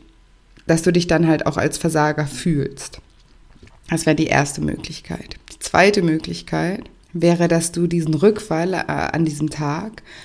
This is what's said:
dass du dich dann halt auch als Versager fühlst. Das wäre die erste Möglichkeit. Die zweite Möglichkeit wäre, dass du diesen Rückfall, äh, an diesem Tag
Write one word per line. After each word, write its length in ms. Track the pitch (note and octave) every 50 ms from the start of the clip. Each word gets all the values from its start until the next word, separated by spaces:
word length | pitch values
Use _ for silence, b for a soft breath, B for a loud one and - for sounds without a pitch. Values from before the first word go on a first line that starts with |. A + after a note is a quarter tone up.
| - - _ _ _ _ _ _ _ _ _ - -
dass 160 | - E3 E3 E3
du 100 | F3+ F3
dich 140 | F3 E3+
dann 220 | F3 E3 D#3+ E3+ E3
halt 180 | D#3+ D3+ -
auch 120 | - D3+ -
als 200 | G2+ D3+ D3 -
Versager 480 | - E3 D#3+ D#3 D3+ D3+ D3+ D3+ D3+
fühlst. 720 | C#3+ - - - F3 D#3+ C#3+ C#3 C#3 C#3 C#3 - - - - - _ _ _ _ _ - - - - - - - - - - - -
Das 180 | F3 D#3 -
wäre 100 | D#3 D#3
die 100 | D#3 D#3+
erste 360 | - - C#3 C#3+ C#3+ - - D3+
Möglichkeit. 720 | D3+ - - - - D#3+ - - - - - - - - - - - -
Die 60 | -
zweite 420 | - - - D#3+ F3+ G3+ G#3 G#3 F3+
Möglichkeit 800 | E3 D#3 D#3+ - F3 E3+ E3+ - - - D#3+ D#3+ E3+ F#3+ - - - - _ _ _ -
wäre, 340 | F3 D#3+ E3+ F3 E3+ F3
dass 240 | E3 E3 E3 E3 -
du 160 | - E3+ F3
diesen 280 | E3+ E3+ E3+ E3 D#3 D#3
Rückfall, 580 | D3+ D#3+ G#3 G#3+ G#3+ - - E3 D#3+ E3+ F#3 F#3
äh, 140 | E3 -
an 400 | - D3+ D3 - - - D#3+ E3
diesem 240 | D#3+ D3 C#3+ D3+ D#3
Tag 520 | - - D3 C#3+ C#3+ D#3+ G#3 A3 G#3+ - B B B B B